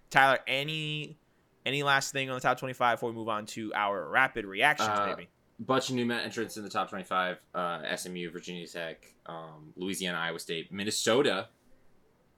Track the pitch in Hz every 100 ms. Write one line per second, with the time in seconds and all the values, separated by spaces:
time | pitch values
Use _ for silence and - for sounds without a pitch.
0 | _ 139 135 127 - 131 147 156 151 151
1 | 147 151 _ _ _ _ 117 139 143 139
2 | - 139 131 127 135 127 131 127 123 113
3 | 123 113 110 107 107 - 110 - 104 101
4 | 76 107 131 120 101 95 135 147 110 104
5 | 101 87 87 _ _ _ 117 131 127 127
6 | 120 117 110 113 107 110 101 107 92 101
7 | 90 92 90 87 _ 87 87 85 76 90
8 | 90 90 87 85 85 87 85 90 80 -
9 | - _ - 82 80 78 78 90 92 90
10 | 92 87 82 82 - 82 78 95 101 -
11 | - 123 139 95 - _ _ - - _
12 | _ _ _